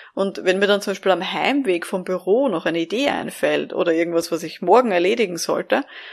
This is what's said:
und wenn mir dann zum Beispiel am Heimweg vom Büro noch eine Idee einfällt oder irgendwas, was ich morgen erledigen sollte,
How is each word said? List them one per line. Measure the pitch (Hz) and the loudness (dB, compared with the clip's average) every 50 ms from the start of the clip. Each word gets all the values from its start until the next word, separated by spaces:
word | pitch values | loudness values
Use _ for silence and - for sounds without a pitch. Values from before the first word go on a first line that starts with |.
| - - _ | -20 -10 _
und | 185 196 196 190 139 139 | -4 -2 -2 -4 -2 0
wenn | 180 185 196 | 0 2 2
mir | 202 | 4
dann | 196 208 196 | 2 2 2
zum | 196 214 190 | 0 -2 -6
Beispiel | 190 - 196 185 | -2 2 2 2
am | 170 185 185 190 | 2 0 -4 -4
Heimweg | 160 - 208 269 285 269 196 180 170 - | -2 0 0 0 2 0 0 0 -2 -2
vom | - - 185 180 | -4 -6 -6 -4
Büro | - 185 180 - 185 196 247 285 269 | -4 -6 -4 0 2 2 2 2 2
noch | 185 160 - | 0 0 -2
eine | 240 165 170 | -2 -2 -2
Idee | 165 165 190 233 285 262 | -2 -2 -2 -2 0 0
einfällt | - 85 156 - - - - 151 151 147 - - - | 0 -2 -4 -8 -6 -2 0 0 0 0 -2 -2 -2
oder | - 175 175 165 | 0 0 2 2
irgendwas, | 165 170 170 170 165 170 - 170 | 2 0 0 0 -2 -2 -2 -4
was | 160 165 | -6 -6
ich | 156 - - | -8 -10 -4
morgen | - 175 190 247 262 233 | 2 4 6 6 6 4
erledigen | 190 175 170 185 220 233 226 180 175 | 2 2 2 2 2 0 0 -2 -2
sollte, | 165 - - - - 180 - 208 240 285 - - - - - | -4 -4 -2 -2 -2 0 0 0 0 0 -4 -10 -18 -18 -18